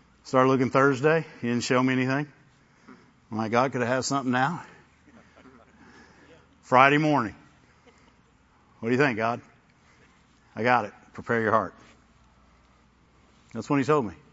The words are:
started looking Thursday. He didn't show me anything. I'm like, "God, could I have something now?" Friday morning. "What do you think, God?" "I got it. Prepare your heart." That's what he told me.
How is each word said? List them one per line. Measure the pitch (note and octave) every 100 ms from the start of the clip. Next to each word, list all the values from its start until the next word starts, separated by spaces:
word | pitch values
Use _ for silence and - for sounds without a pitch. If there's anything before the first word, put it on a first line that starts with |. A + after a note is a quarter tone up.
| _ _
started | - C3 C3
looking | C3 B2
Thursday. | C3+ C#3 B2+ D3+ D#3+ D#3 -
He | A#2+
didn't | A#2+
show | - B2+
me | C3
anything. | C3 B2+ C3+ D3 _ _ _ _ _ - B2+ _ _ _
I'm | A2
like, | A2+
"God, | A#2 C3
could | B2+
I | A#2+
have | C3 A#2+
something | C#3 C3
now?" | B2 C3+ E3+ - - _ _ _ - _ - B2+ B2+ G#2+ _ - - - _ - - _ _
Friday | - B2+ C#3 D3
morning. | D#3 C#3+ A2 - _ _ _ _ _ _ _ _ _ _ _ _ _ _
"What | A2+
do | B2
you |
think, | D3 A2
God?" | A2+ A#2+ - _ _ _ _ _ _ _ _ _ _ -
"I |
got | A#2 B2 G#2
it. | - -
Prepare | - - A#2
your | A2
heart." | A2 F2+ - - _ _ _ _ _ _ _ _ _ _ _ _ _ _ _ _
That's | A#2 -
what | C#3+
he | C3
told | D3+ G#2+
me. | E2+ -